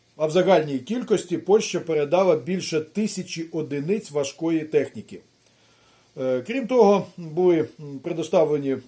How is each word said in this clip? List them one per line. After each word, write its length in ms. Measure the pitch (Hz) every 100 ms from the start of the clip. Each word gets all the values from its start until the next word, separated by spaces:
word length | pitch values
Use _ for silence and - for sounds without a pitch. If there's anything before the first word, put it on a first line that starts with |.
| _ -
а 100 | 156
в 40 |
загальній 480 | 170 180 180 151 135
кількості 600 | 120 233 214 202 - 165
Польща 420 | 170 214 202 175
передала 560 | - 156 143 175 190 156
більше 440 | 127 185 - 160
тисячі 640 | 156 202 214 - 180 165 165
одиниць 580 | 165 139 143 147 220 -
важкої 500 | 147 139 - 165 165
техніки. 580 | 156 147 135 110 - - - _ _ _ _ _ _ _ _ -
Е, 220 | 131 127 123
крім 200 | 254 233
того, 400 | 254 202 202 156 -
були, 520 | 165 156 180 165 147 -
м, 180 | 143 139
предоставлені, 760 | 170 165 156 - 156 147 139 123